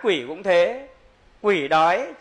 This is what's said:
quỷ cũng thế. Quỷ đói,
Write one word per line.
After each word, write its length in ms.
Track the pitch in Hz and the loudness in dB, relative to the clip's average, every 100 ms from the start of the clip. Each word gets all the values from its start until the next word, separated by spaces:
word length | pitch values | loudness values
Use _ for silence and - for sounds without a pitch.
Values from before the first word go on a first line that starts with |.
quỷ 220 | 233 160 120 | -2 -2 -4
cũng 160 | 165 | -8
thế. 440 | 196 175 190 254 277 - _ _ _ _ | 0 2 2 -2 -14 -20 _ _ _ _
Quỷ 260 | 208 185 139 | -2 0 2
đói, 460 | 156 165 196 285 294 | 2 4 2 -4 -10